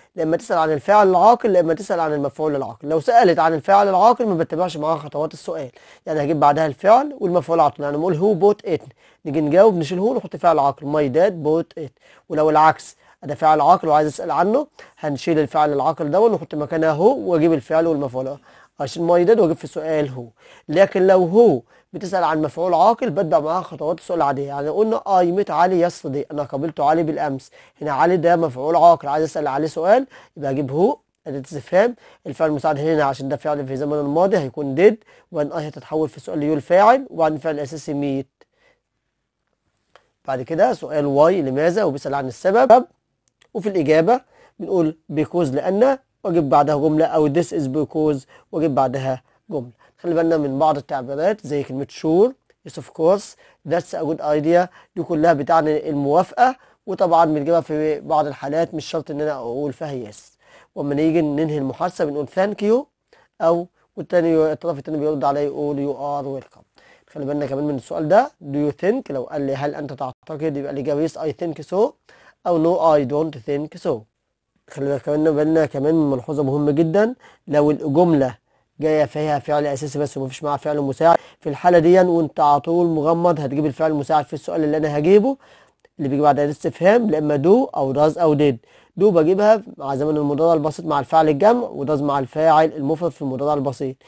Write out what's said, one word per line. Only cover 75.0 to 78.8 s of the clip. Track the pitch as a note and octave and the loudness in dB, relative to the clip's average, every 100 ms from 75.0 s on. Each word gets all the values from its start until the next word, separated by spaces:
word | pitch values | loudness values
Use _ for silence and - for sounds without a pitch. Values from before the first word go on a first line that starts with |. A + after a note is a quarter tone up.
| D3 D3+ D#3+ | -2 0 2
بالنا | D3 D3+ D#3+ D3+ | 2 2 2 0
كمان | C#3 D3 | -2 0
من | E3 D3 | 2 0
ملحوظة | C3 C#3 D3 | -2 -4 -4
مهمة | C3+ D3 D3 | -2 0 0
جدًا، | C#3+ D#3+ F#3+ A3 B3+ _ _ - | 0 2 2 0 -2 _ _ -2
لو | D3 D3 | 2 2
الجملة | D3 D#3 C#3+ F3 D3+ C3 A2 _ _ _ - | 0 0 2 4 4 0 -4 _ _ _ -6